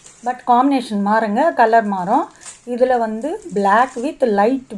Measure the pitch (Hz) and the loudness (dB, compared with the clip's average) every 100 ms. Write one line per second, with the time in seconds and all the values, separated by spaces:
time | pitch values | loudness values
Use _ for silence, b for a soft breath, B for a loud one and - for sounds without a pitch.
0 | - - 240 247 - 240 277 269 240 208 | -20 -10 -10 -6 2 2 4 0 -2 -4
1 | 202 220 220 220 330 285 220 226 208 190 | 0 0 0 0 0 2 4 4 2 -4
2 | 180 269 - B B B 240 240 254 247 | -2 -2 -2 B B B -10 -2 0 0
3 | 220 220 285 427 349 196 196 214 262 240 | -2 -6 -8 -8 -8 -2 2 2 2 -2
4 | 277 285 240 202 214 269 - | -8 -2 0 2 0 -2 -8